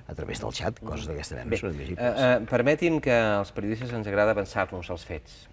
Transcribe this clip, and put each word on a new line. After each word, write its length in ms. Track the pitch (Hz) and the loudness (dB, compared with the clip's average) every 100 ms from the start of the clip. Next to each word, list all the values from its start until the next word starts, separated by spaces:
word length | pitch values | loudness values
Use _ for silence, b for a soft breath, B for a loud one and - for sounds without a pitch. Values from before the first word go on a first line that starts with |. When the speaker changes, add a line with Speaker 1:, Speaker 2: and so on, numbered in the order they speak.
| - | -12
Speaker 1:
a 60 | |
través 260 | - - - | -10 -8 -6
del 100 | - | -6
Txad, 300 | - 85 117 | -4 -4 -6
coses 260 | 76 73 73 | -8 -8 -6
d'aquesta 260 | 76 - 62 | -8 -8 -8
mena 140 | 107 | -4
Speaker 2:
Bé, 60 | 110 | -4
Speaker 1:
són 120 | 101 | -2
admissibles. 300 | 73 80 87 | -6 -6 -2
Speaker 2:
eh, 360 | 120 113 127 120 | 0 4 4 4
eh, 60 | 110 | 2
permeti'm 500 | 123 127 151 170 156 | 2 4 4 2 2
que 120 | 131 | 4
als 400 | 120 110 101 101 | 4 4 2 0
periodistes 400 | 117 101 110 123 | -4 -4 -4 -4
ens 140 | 120 104 | -4 0
agrada 240 | 101 107 | 4 4
avançar-nos 560 | 104 95 104 90 90 85 | 4 0 -2 -2 -4 -6
als 140 | 85 | -8
fets, 420 | - 80 - - - | -8 -12 -12 -20 -18